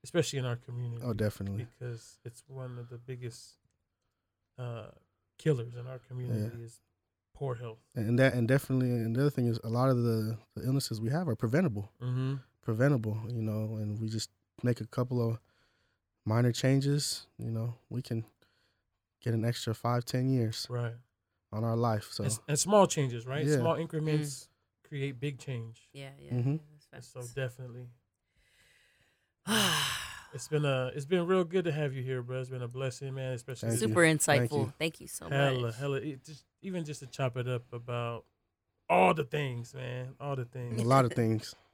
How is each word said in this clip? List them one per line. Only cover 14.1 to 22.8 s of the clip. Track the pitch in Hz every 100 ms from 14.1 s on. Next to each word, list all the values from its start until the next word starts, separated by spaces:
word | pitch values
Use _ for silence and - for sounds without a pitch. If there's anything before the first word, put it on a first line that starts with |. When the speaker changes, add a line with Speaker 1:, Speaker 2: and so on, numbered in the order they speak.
| 110 - _ _ -
Speaker 2:
make | 123 120
a | 110
couple | - 127 123 117
of | 113 _ _ _ _ _ _ _ _ -
minor | 113 123
changes, | 117 131 135 139 143 139 - - -
you | 117
know, | 113 113 117 _
we | 117
can | - 113 110 _ _ _ _ _ _ _ _ _
get | 120
an | 113
extra | 117 120 -
five, | 110 120 120 -
ten | 127 131
years | 131 110 107 -
Speaker 1:
Right. | 123 117 117 _ _ _ _ _
Speaker 2:
on | 107
our | 117 117
life. | 117 107 -
So | -
Speaker 1:
And | 107
s-, | 110 -
and | 151
small | 175 208